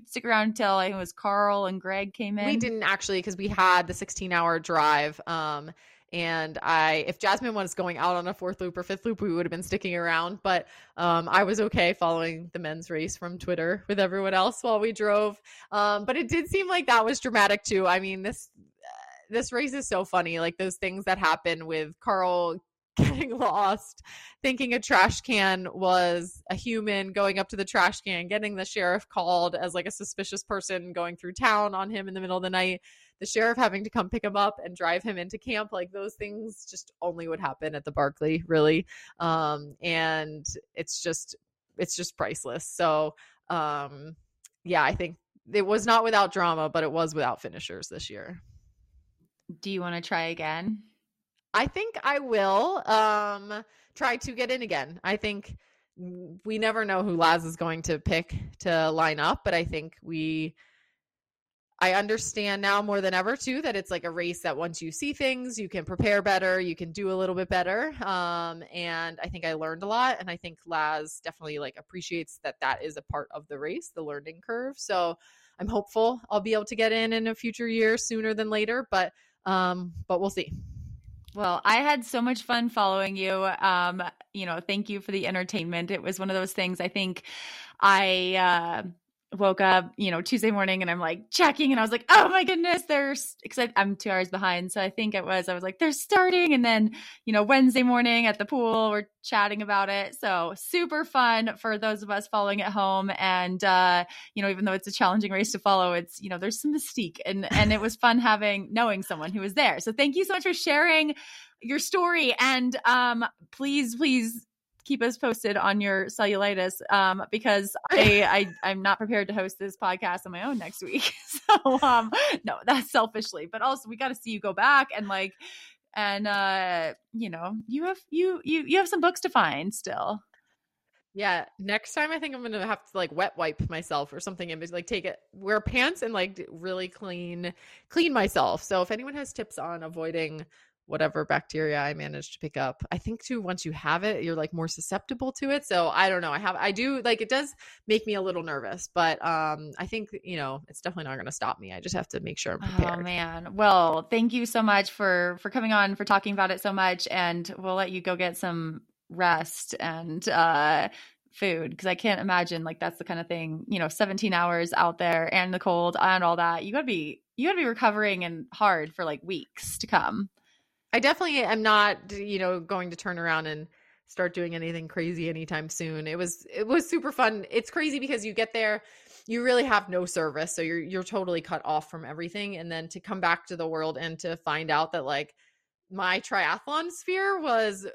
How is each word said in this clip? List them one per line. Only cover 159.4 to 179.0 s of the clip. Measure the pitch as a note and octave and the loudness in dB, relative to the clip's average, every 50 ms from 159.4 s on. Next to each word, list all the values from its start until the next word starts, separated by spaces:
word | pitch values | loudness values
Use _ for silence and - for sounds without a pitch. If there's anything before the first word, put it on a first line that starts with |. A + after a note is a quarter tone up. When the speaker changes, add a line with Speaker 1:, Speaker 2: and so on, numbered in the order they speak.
| D#3 - - - - - - - | 0 -4 -10 -12 -10 -10 -8 -6
Speaker 1:
and, | - E3 D#3+ E3 E3 E3 D#3+ F3 - | -6 -6 -6 -6 -8 -8 -8 -4 -2
uh, | - - E3+ E3 E3 D#3+ D3 D3 D3+ D#3 D3 - - - - - - _ _ _ _ | 2 4 4 4 4 4 4 4 4 4 2 0 -2 -6 -12 -20 -20 _ _ _ _
food, | _ - G3+ F#3+ E3 E3 D#3+ - E3 | _ -4 -2 -2 0 -2 -4 -6 -8
'cause | - F#3 | -4 -4
I | F#3 F3+ | -2 -2
can't | F#3 - A3 G3 F3+ | 0 0 0 0 0
imagine, | F#3+ G3 F3+ F3+ F3 F3 F3 E3 D#3+ | 0 2 2 2 2 0 -2 -6 -6
like, | D#3+ E3 - | -8 -6 -4
that's | - E3+ E3+ | -6 -6 -4
the | - E3 | -6 -8
kind | - F3 E3 | -6 -6 -6
of | E3+ | -4
thing, | - E3+ E3 E3 D#3+ D#3 D#3+ - - | -4 -4 -4 -4 -6 -8 -8 -6 -4
you | G#3 F3+ | -2 -2
know, | E3 | 0
seventeen | D#3 - - G#3+ F#3+ G3 G3+ A3+ G3 F3+ | -2 0 0 0 0 0 0 0 2 2
hours | E3+ F3 F3 E3+ E3+ E3+ E3+ F3 | 2 2 2 2 0 0 2 4
out | - F3 E3+ E3+ | 4 4 4 2
there | - F3 E3+ E3 E3 E3 - - | 2 0 2 2 2 2 2 2
and | F#3+ F3+ F#3 F#3 | 2 2 2 -2
the | F3+ | 0
cold | - F#3+ F3 E3+ E3+ F3 F3 | 0 2 2 4 2 2 2
and | - - F#3 F#3+ F#3 F3+ | 4 4 4 4 4 4
all | E3+ E3+ | 4 4
that. | F3 E3+ E3+ E3+ E3 - | 4 2 2 0 -2 -4
You | G3+ G#3+ | -4 -4
gotta | C#4+ D4+ | -2 -2
be, | B3+ G#3 E3 D3+ D3+ - - _ _ _ | -2 -2 -4 -4 -6 -10 -14 _ _ _
you | - C4 | -2 0
gotta | F4 G4 | 0 2
be | F4 D4+ | 2 0
recovering | A#3 A#3 A3+ B3+ G#3+ G#3 G#3+ G#3+ G3+ G3 F3+ F3 | 0 0 2 2 2 4 4 2 2 0 0 -4
and | E3+ E3+ D#3+ - - - | -6 -6 -8 -12 -12 0
hard | - G#3+ G3+ F3+ D#3+ D3+ D#3+ - | 2 4 4 4 4 0 -4 -6
for, | - F3 | -4 -4
like, | D#3 D3 - - | -4 -4 -4 -6
weeks | F3 F#3 D3 - - _ - - - - | -6 -6 -6 -8 -10 _ -14 -10 -10 -8
to | - - | -10 -2
come. | - G#3 F3 - - G#3+ G#3+ G3+ - _ _ _ _ _ _ _ _ _ _ _ _ - | 2 2 2 4 2 0 -2 -4 -6 _ _ _ _ _ _ _ _ _ _ _ _ 0
Speaker 2:
I | B3 | 4
definitely | A#3+ C#4 D#4+ - F#4 E4 D4 C4+ | 4 4 4 2 0 0 0 0
am | A#3 F3+ A3 A3 G#3+ | 0 2 0 2 4
not, | A3 G#3+ G#3 G#3 G#3 F#3 - - F#3+ | 6 6 8 6 6 2 0 -6 -12
you | G3+ G3+ G3+ G#3 G3+ | -12 -10 -6 -4 -2
know, | F#3+ F#3 F3+ F#3 F3 | 0 0 0 0 -2
going | E3 E3 G3+ F3+ F3+ F3 | -2 -4 -4 -4 -4 -6
to | E3+ | -10
turn | - - G3 F3+ | -8 -8 -6 -6
around | E3+ E3+ E3+ D#3+ D#3 D#3+ | -2 0 2 2 2 0
and | D#3 D3+ D3+ D#3+ - _ _ _ _ _ _ _ | -2 -6 -8 -10 -14 _ _ _ _ _ _ _
start | _ - - F3+ F3 F3 | _ -4 -2 -2 -2 -2
doing | F3+ F3 E3+ E3+ | -4 -4 -4 -4
anything | E3 E3 E3 E3+ E3 D#3+ | -6 -6 -6 -6 -8 -10
crazy | D#3 - F#3 E3 E3+ F3+ E3 E3 | -8 -6 -4 -4 -2 -4 -4 -4
anytime | E3 D#3+ D#3+ D#3+ - F3 D#3 D#3+ | -4 -4 -6 -6 -6 -6 -6 -6
soon. | D#3+ - - E3+ D#3+ D#3+ D#3 D#3 | -6 -8 -8 -6 -6 -6 -6 -6
It | D#3 D#3+ F3 | -6 -4 -4
was, | F3+ E3+ - - - - - | -4 -6 -6 -10 -14 -10 -6
it | F3 G#3+ | -4 0
was | A3 C4+ E4 E4 | 2 2 2 2
super | - E4+ D#4+ - C#4+ | 0 -2 -4 -4 -4
fun. | C4+ - B3 A3 A3 G#3 - - | 0 2 2 2 2 -2 -6 -4
It's | - A#3 A3+ - | -2 -2 -2 -2
crazy | - F4 D#4 D#4 C4+ C#4 | -4 -4 -2 -2 -2 -4
because | C4 C4+ C#4 A3+ G3+ | -4 -4 -4 -6 -6
you | A3 | -6
get | F#3+ A3+ A3+ A3 - | -4 -4 -2 -2 -2
there, | A3+ A3 G#3+ G#3+ G#3 - - - - | -2 0 0 -2 -4 -6 -12 -20 -20